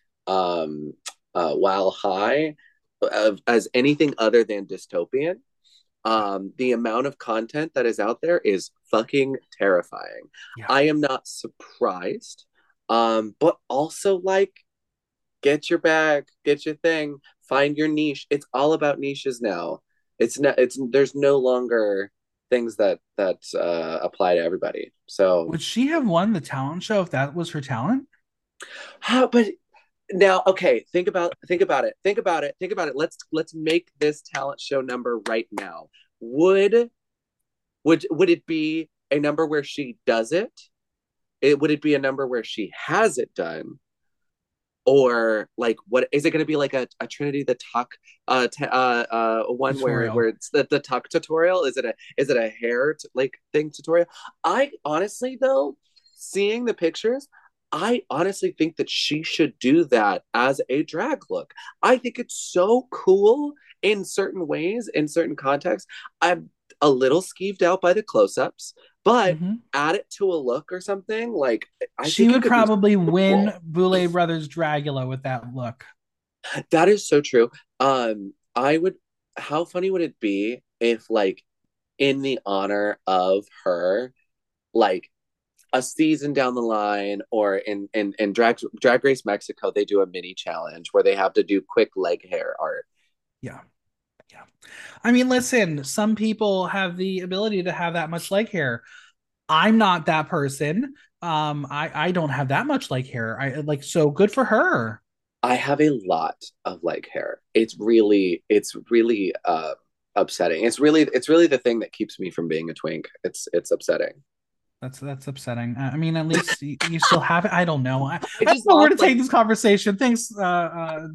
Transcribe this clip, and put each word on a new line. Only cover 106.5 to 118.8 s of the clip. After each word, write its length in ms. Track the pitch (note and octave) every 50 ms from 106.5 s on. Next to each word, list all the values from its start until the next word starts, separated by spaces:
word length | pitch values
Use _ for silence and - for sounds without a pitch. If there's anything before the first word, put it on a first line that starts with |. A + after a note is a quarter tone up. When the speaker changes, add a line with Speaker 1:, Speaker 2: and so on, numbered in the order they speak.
| _ _ _
Speaker 1:
of 200 | - F#2 D#2 E2+
leg 240 | E2 D2+ - - -
hair. 320 | - - - - - - _ _ _
It's 200 | A2 A2+ A2+ - -
really, 640 | G#2 A2+ A#2 A2+ G#2+ G#2 G#2 G2+ F#2+ F2+ E2+ - - _
it's 260 | A2 G#2 - - - - - -
really, 420 | A#2 A#2 A2+ A#2 A#2 G2+ F#2+ F2+ - - -
uh, 280 | F2+ E2+ D#2+ D#2+ D2+ - - _ _ _ _ _ _ _
upsetting. 480 | G2+ F#2 - - - F2 - - E2 G#2
It's 160 | A#2 A2 -
really, 280 | C#3 D3+ D#3 D#3+ D3+ -
it's 180 | - B2+ - -
really 180 | D#3 E3+ E3+
the 100 | D#3+ C#3
thing 220 | B2+ - B2 A#2 A2+
that 120 | G2+ -
keeps 280 | - - G#2+ - - -
me 100 | F#2+ F2
from 180 | - - E2+
being 220 | D#2+ D#2+ D#2+ E2 E2
a 60 | D#2
twink. 320 | - - E2 E2 D#2+ - - - - -
It's, 240 | F#2 - - - -
it's 200 | - E2+ - -
upsetting. 500 | E2+ - - - E2 - - - - - _ _ _ _ _ _ _ _ _ _ _ _
Speaker 2:
That's, 200 | - B2+ B2+ -
that's 260 | C3+ C#3+ C#3 C3+ -
upsetting. 480 | C#3+ C3+ - - C3 A#2+ A#2+ A#2+ A#2+ A#2+
I, 120 | B2+ C3+ C3+
I 80 | C3+
mean, 180 | D#3 D#3+ D#3+ D#3+
at 100 | E3 D#3+
least 360 | D#3+ D#3+ F3+ F3+ - - -
you, 160 | C#3+ D3 C#3+ - - E3
you 120 | E3+ D#3+
still 180 | - - - E3
have 240 | C#3 - E3+ F3 F3
it. 80 | G#3
I 140 | - F3 F3+
don't 180 | E3+ D#3 C#3 B2+
know. 220 | B2+ C3 C3 C3+
I, 80 | C3+ C3
Speaker 1:
I 20 |
Speaker 2:
I 280 | B2 - - - - -
don't 100 | D4+ F4
Speaker 1:
just 100 | - -
Speaker 2:
know 120 | G4+ F#4
where 100 | D4+